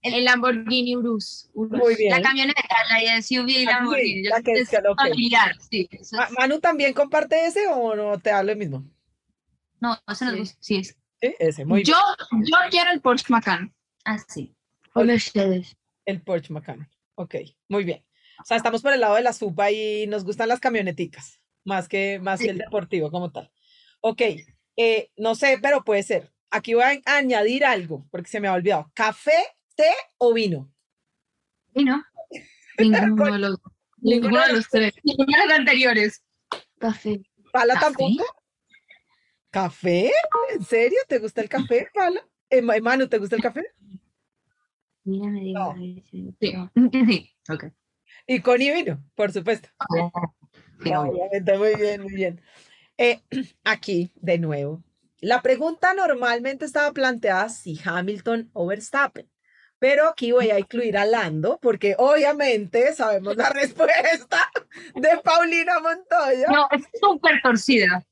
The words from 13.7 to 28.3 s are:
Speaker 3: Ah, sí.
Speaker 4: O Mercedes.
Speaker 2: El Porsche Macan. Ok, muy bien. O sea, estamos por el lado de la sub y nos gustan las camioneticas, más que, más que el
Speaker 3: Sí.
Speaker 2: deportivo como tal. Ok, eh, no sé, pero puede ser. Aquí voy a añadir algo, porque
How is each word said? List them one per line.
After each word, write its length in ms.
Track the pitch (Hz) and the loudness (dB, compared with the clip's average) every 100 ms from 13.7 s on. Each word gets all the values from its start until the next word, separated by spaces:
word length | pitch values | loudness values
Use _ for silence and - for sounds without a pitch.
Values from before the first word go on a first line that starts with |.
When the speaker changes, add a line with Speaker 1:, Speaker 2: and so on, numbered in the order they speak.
| _ _ _ - | _ _ _ -8
Speaker 3:
Ah, 100 | 214 - | -8 -10
sí. 300 | - 127 _ _ _ _ | -14 -14 _ _ _ _
Speaker 4:
O 100 | - | 0
Mercedes. 720 | 226 233 - 208 196 185 180 _ _ _ - | 2 2 0 -2 0 0 -4 _ _ _ -8
Speaker 2:
El 160 | 196 | -8
Porsche 320 | 180 175 147 | -4 -6 -6
Macan. 340 | 151 151 131 151 _ _ - | -14 -12 -16 -18 _ _ -14
Ok, 180 | 175 165 147 _ _ | -10 -10 -12 _ _
muy 160 | 202 | -6
bien. 180 | 180 - _ _ _ _ | -4 -8 _ _ _ _
O 40 | - | -4
sea, 100 | 226 | -2
estamos 240 | 233 226 | -2 -2
por 140 | 269 | 0
el 60 | 277 | 2
lado 160 | 220 208 | 2 2
de 60 | |
la 120 | 247 | 2
sub 200 | 226 208 165 202 | -2 -8 -2 0
y 360 | 214 214 214 208 | 0 -2 -4 -4
nos 180 | 208 | -6
gustan 240 | 185 208 226 | -6 -6 -2
las 120 | 240 | -2
camioneticas, 800 | 262 233 190 165 175 - - _ _ _ | -2 -2 -4 -6 -8 -10 -20 _ _ _
más 220 | - 196 170 | -6 -6 -4
que, 300 | 196 196 196 | -4 -4 -4
más 180 | 185 190 | -4 -4
que 80 | 220 | -4
el 80 | 185 | -4
Speaker 3:
Sí. 60 | |
Speaker 2:
deportivo 480 | 214 214 175 185 151 | -6 -6 -4 -4 -4
como 200 | 170 175 | -6 -8
tal. 220 | 135 - _ _ _ _ _ | -10 -18 _ _ _ _ _
Ok, 200 | 220 226 233 156 - _ _ - | -4 0 -2 -2 -14 _ _ -2
eh, 320 | 226 220 - - | 0 0 -4 -6
no 160 | 220 | -4
sé, 240 | 226 277 262 | 0 2 2
pero 240 | 262 285 | 2 0
puede 180 | 208 202 | 2 0
ser. 300 | 196 196 - _ _ | 0 -4 -4 _ _
Aquí 220 | 208 220 | -6 0
voy 120 | 226 | 2
a 180 | 254 285 254 285 | 2 0 0 0
añadir 480 | 262 240 208 254 277 | 2 0 0 2 2
algo, 400 | 220 170 147 - | 0 -4 -12 -12
porque 200 | 175 175 | -14 -10